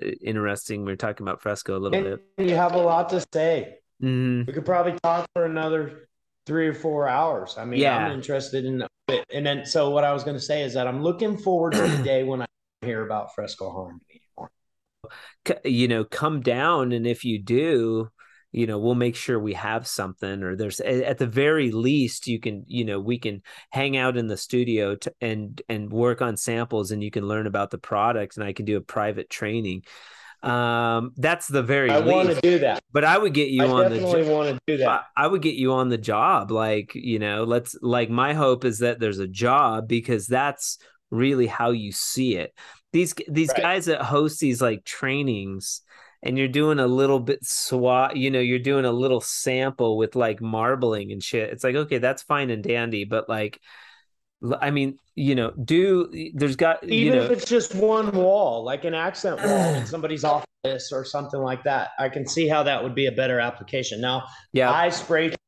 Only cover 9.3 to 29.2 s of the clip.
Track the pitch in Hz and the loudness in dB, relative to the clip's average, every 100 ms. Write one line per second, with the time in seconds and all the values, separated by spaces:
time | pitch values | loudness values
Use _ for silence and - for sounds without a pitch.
9.3 | 143 143 139 - 160 143 147 143 143 143 | -4 -2 -2 -2 2 2 4 2 0 -2
10.3 | 139 - 151 139 123 123 131 156 170 214 | -6 -2 -2 -2 -2 -2 0 -2 0 -2
11.3 | 202 190 175 165 208 196 147 135 131 135 | -2 0 2 2 2 2 2 2 2 0
12.3 | 127 120 - _ _ 120 113 107 107 104 | -2 -6 -12 _ _ -6 -4 -4 -4 -6
13.3 | - 104 - 95 92 90 85 _ _ _ | -8 -10 -8 -10 -10 -12 -16 _ _ _
14.3 | - - _ _ _ _ _ - - - | -18 -18 _ _ _ _ _ -20 -20 -20
15.3 | - - - - 123 123 113 110 - 156 | -10 -4 -2 0 2 2 2 -2 -2 -2
16.3 | 151 123 120 151 170 127 120 120 117 123 | 0 0 2 2 2 2 0 0 -2 -2
17.3 | 107 98 120 160 135 113 113 113 - - | -4 0 2 4 2 2 0 -4 -10 -20
18.3 | _ _ 120 113 104 113 123 120 117 - | _ _ -4 -2 0 0 2 0 -2 -2
19.3 | 117 104 95 107 113 120 - 95 92 98 | -2 -2 -4 -4 -4 -6 -6 -8 -6 -8
20.3 | 98 92 95 107 - - 127 131 127 123 | -6 -6 -4 -6 -4 -2 -2 -2 -2 -2
21.3 | 117 143 160 131 110 123 147 120 - - | 2 2 4 2 0 2 2 0 -2 -6
22.3 | 113 113 101 - 120 110 98 104 120 113 | -4 -4 -8 -8 -4 -4 -4 -2 -4 -4
23.3 | 101 - - - 135 139 135 127 123 113 | -8 -14 -20 -10 -4 -2 0 0 0 -2
24.3 | 101 - 123 120 107 101 101 - - 117 | -6 -2 0 2 0 0 -2 -8 -6 -6
25.3 | 110 104 - - 107 104 110 120 120 123 | -4 -8 -12 -8 -8 -4 0 2 2 -2
26.3 | 101 - 117 120 110 98 107 104 107 101 | -4 -4 -2 -2 -2 -2 -4 -4 -4 -4
27.3 | 107 107 101 101 92 - 101 113 113 101 | -2 -2 -2 -4 -6 -4 0 2 0 -4
28.3 | - 101 98 107 104 - - 104 104 | -6 -8 -6 -2 -2 -2 -2 -2 -4